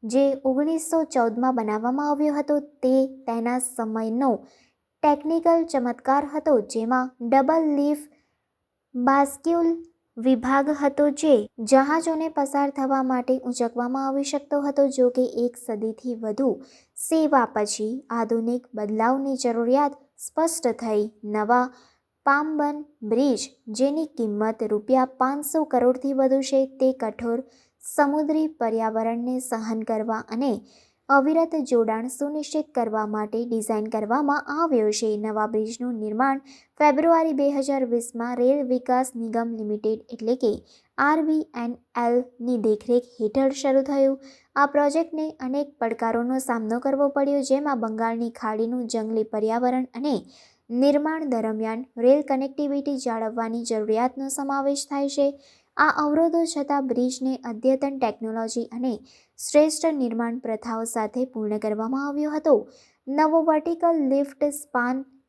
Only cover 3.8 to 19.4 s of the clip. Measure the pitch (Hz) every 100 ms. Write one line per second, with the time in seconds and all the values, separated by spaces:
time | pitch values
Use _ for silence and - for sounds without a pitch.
3.8 | 226 220 220 226 269 208 - _ _ _
4.8 | _ _ 302 294 294 330 330 330 330 277
5.8 | 247 240 - 277 285 302 302 269 202 226
6.8 | 226 254 254 _ 233 262 269 320 311 285
7.8 | 285 294 - _ _ _ _ _ _ _
8.8 | _ 254 247 277 277 - - 339 330 330
9.8 | 330 _ _ - 240 254 247 269 277 294
10.8 | 285 285 294 294 311 262 208 - 220 262
11.8 | 277 320 330 320 320 311 277 285 285 277
12.8 | 269 269 262 254 247 262 247 247 233 240
13.8 | 240 262 269 269 277 285 285 285 285 277
14.8 | 277 262 247 254 254 - 240 240 - 214
15.8 | 220 220 254 226 226 208 269 - - -
16.8 | _ - - 320 311 285 226 - 208 -
17.8 | 214 254 - 233 226 226 226 247 247 214
18.8 | 208 214 226 269 269 262